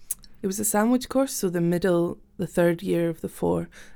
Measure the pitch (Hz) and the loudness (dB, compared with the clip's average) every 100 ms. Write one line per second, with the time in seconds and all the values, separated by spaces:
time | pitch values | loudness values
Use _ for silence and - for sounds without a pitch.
0 | - - - - 196 202 208 208 226 254 | -12 -12 -12 -8 -6 -4 0 2 4 2
1 | - 262 269 - 185 175 170 175 185 170 | 2 -2 0 -2 -2 0 2 2 2 2
2 | 170 - - - 180 - 170 170 190 170 | 0 -4 -14 -10 -4 2 2 2 -2 0
3 | 170 165 165 - 170 170 170 - - | 0 -4 -10 -4 -2 0 -4 -14 -20